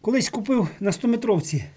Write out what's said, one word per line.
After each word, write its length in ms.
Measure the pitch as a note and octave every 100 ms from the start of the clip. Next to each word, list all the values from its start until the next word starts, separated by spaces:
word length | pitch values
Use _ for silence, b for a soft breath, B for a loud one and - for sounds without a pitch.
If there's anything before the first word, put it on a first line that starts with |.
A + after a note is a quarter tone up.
Колись 300 | - B3+ G3+
купив 380 | C4 G3+ B3+ E3+ -
на 120 | G3
стометровці. 720 | - A#3+ A#3 A#3 F#3+ - D3 G2